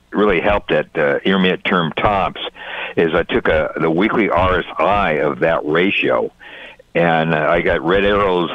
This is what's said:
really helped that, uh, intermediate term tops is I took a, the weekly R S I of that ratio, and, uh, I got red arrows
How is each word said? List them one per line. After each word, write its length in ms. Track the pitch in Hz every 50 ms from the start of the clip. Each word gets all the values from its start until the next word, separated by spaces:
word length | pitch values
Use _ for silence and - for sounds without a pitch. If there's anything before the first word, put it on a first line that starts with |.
| _ -
really 280 | - - 104 104 95 85
helped 300 | - 104 104 104 - -
that, 180 | 82 76 76 - - 85
uh, 220 | 76 71 69 - -
intermediate 380 | 92 95 95 92 92 90 - -
term 260 | - 101 90 82 78 - -
tops 440 | - 107 104 98 90 78 - - - - - - - - - - - - -
is 180 | - 87 80 78
I 100 | 87 82
took 260 | - - 120 - 95
a, 240 | 85 78 78 73 -
the 160 | - 78 82
weekly 380 | 80 82 101 113 - 123 104 87
R 300 | - 82 92 92 92 87
S 60 | 80 - - -
I 320 | 78 87 101 104 98 90 78 73
of 220 | 73 76 69 62
that 200 | 78 80 82 73 -
ratio, 680 | 73 76 82 90 101 - - - 67 62 60 - - - - - - - - - - - - - _ -
and, 420 | - 85 85 82 80 80 82 82
uh, 120 | 78 76 76
I 100 | 85 85
got 240 | 82 90 87 80 65
red 200 | 80 90 101 98
arrows 440 | 101 104 101 101 95 90 90 85 78 -